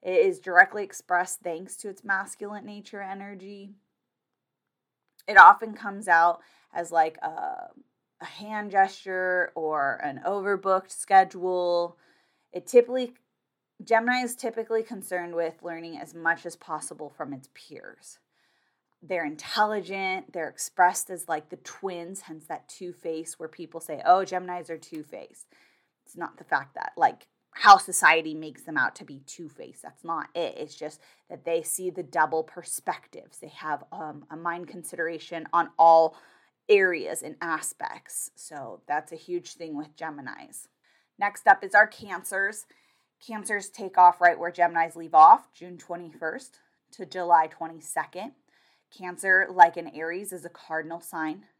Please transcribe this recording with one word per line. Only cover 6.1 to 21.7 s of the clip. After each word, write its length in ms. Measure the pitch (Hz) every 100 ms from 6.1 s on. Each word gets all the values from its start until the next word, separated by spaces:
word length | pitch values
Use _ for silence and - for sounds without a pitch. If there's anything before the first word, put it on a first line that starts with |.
| 165 170 165 _ _ _
as, 200 | - 170
like, 260 | 165 160 160
a, 480 | 156 160 156 - - - _ _ _ _
a 40 | -
hand 440 | - 208 214 208
gesture 840 | 196 190 190 196 185 185 180 175 -
or 440 | 156 156 139 -
an 180 | 147 131
overbooked 680 | - 202 196 196 190 190 185
schedule. 1040 | - - 196 185 185 180 180 175 175 170 170 _ _ _ _ _
It 140 | 180 175
typically, 480 | 247 240 254 247 247 _ _ _ _ _ _
Gemini 380 | 185 226 233 247
is 140 | 247 240
typically 480 | 240 226 220 226
concerned 500 | 220 208 190 180 175
with 300 | 170 165 165
learning 340 | 175 165 165 160
as 160 | 160
much 320 | 170 165 - 175
as 100 | -
possible 560 | - 156 - 156 147 _
from 160 | 147
its 160 | 139 135 -
peers. 640 | - 151 - - - - _ _ _ _ _ _ _ _
They're 240 | 156 180 156
intelligent, 1080 | 151 - - 214 214 165 196 190 190 -
they're 160 | 180 156
expressed 600 | - - - 180 185 -
as, 180 | 180 -
like, 220 | 156 151
the 80 | -
twins, 640 | -